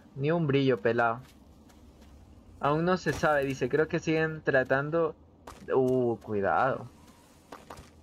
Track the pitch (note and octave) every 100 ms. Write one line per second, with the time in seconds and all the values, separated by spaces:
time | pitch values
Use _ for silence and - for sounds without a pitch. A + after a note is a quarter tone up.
0 | - C#3 C#3+ E3+ D3+ C#3 C3+ B2 A#2 A#2
1 | A#2 A#2 - - - - - - - -
2 | - - - - - - C#3 D#3 E3+ F#3
3 | E3+ C#3 D#3+ D3 C#3 C3 B2+ C#3 D#3+ E3
4 | D#3+ D#3 D#3+ D#3 D#3 C3+ B2+ C3+ D3 E3
5 | D#3+ - - - - - - A2 B2+ B2+
6 | A#2+ A2+ - G#2 F#2+ E2 C3 A#2+ B2 -
7 | - - - - - - - - - -